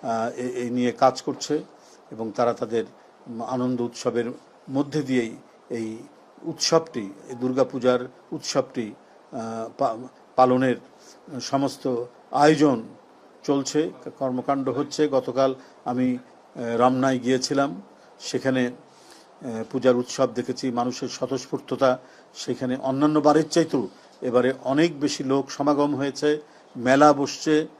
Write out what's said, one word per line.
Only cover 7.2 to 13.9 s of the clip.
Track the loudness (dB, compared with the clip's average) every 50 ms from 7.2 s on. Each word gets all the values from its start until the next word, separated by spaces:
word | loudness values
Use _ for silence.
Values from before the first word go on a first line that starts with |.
| -16 -16
এই | -10
দুর্গাপূজার | -6 -4 -2 0 0 0 0 -2 0 2 2 2 2 0 -6 -12 -20 -16 -14
উৎসবটি, | -14 -10 -10 -4 -2 -2 -2 -2 -4 -8 -8 -8 -10 -16 -20 -20 -20 -20 _ _
আহ, | -12 -10 -10 -8 -8 -8 -10 -10 -4 -2
পা-, | -2 -2 -2 -4 -10 -16 -18 -20 -20 _ _
পালনের | 4 6 6 6 4 4 2 0 -2 -6 -20 -20 -20 -20 -20 -20 -20 _ -14 -12 -12
সমস্ত | -8 -4 -2 0 0 -2 -4 -4 -4 -4 -4 -4 -6 -8 -14 -20 -20 -6
আয়োজন | 0 4 6 6 6 6 6 4 4 2 -4 -10 -18 -20 -20 _ -20 -20 -20 -20 _ -14 -4
চলছে, | -2 0 0 0 0 -2 -2 -2 -2